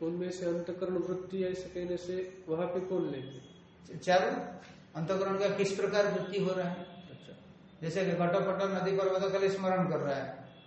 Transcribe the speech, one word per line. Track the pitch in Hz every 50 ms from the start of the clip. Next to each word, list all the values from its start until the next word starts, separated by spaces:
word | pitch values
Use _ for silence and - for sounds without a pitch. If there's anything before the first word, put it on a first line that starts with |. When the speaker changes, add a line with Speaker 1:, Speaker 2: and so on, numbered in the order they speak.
Speaker 1:
तो | 165
उनमें | 165 175 180 180 180
से | 175 - 180
अंतःकरण | 175 170 170 170 - 170 - 190 180 185
वृत्ति | 170 170 180 185 185 - - 190 190 185
ऐसा | 180 185 185 - -
कहने | - 180 180 180 180
से | 170 - 180 185 185 185 - - - - 160
वहां | 160 160 180
पे | 170 180 190
कौन | 180 - 190 175 160 151
लेंगे? | 139 131 127 - - - - - - - - - - - - - 180 156
Speaker 2:
चारों | - 180 180 143 143 - - - - - - - - - - - - - -
अंतःकरण | 160 165 160 190 190 190 190 190 190
का | 202 196
किस | - - 196 - -
प्रकार | - 196 196 202 208 202
वृत्ति | 180 170 - - - 196 196
हो | 170 190 180
रहा | 185 180 175
है? | 180 185 -
Speaker 1:
अच्छा। | - - - - - 131 - - - - - - - - - - - - - 156
Speaker 2:
जैसे | 165 160 190 185
कि | 170
घटपट | 165 165 175 175 185 190 170 190 185 190 196 196 190 180 180
नदी | 190 196
पर्वत | 190 190 190 185 185 196 190 190
खाली | 196 196 190
स्मरण | - - 190 185 185 185 180 165
कर | 160 143
रहा | 139 143 139
है, | 131 127 - - - - - - - -